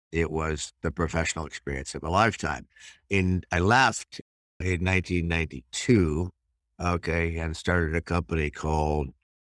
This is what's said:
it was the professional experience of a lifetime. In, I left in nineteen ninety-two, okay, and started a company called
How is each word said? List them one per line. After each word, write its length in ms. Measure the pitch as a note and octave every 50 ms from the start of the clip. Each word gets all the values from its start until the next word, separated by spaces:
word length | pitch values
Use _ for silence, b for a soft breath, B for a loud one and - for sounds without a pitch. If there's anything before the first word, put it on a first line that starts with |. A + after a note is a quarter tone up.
| _ _
it 200 | - E2 E2 D#2
was 420 | D#2 D#2+ D#2 D#2+ D#2 D2 - - - _
the 80 | - E2
professional 560 | D2+ - E2+ D#2 - E2 E2 - - E2 D#2
experience 480 | C#2+ - - - C#2 C#2 C2+ C#2 - -
of 80 | D2
a 80 | D2 D#2
lifetime. 560 | F2+ G2 A2+ A2+ G#2 - - D#2 D2 - - - B B B B B B B B
In, 320 | G2+ G2 F#2 F#2 F#2 F2+ - -
I 80 | F2 E2+
left 600 | F2+ G2+ A#2 C3 C3 A#2 G#2+ - - _ - - - _ _ _ _ _ _ -
in 240 | E2+ F#2 F2+ E2 F2
nineteen 440 | F#2 F#2 F#2 F2 - F2+ F2 E2
ninety-two, 1040 | E2 E2 E2 D#2+ D2+ - C2 - _ - - - - B2 G#2 F2 D#2 D2 D#2+ F2+ F2+ - _ _ _ _ _ _ _ _ - E2+
okay, 540 | F2 F2 E2 - E2 D#2+ E2+ E2+ E2+ E2
and 180 | E2 E2 E2 E2
started 400 | - - - F2 F2+ E2+ D2+ D#2+
a 60 | E2+
company 480 | D#2+ - E2+ F2 E2 - E2 D#2+ D2+ D2
called 600 | - - - D#2 D#2 D#2 D2+ D2+ D2+ D2+ D2 C#2+ - _ _ _ _ _ _ _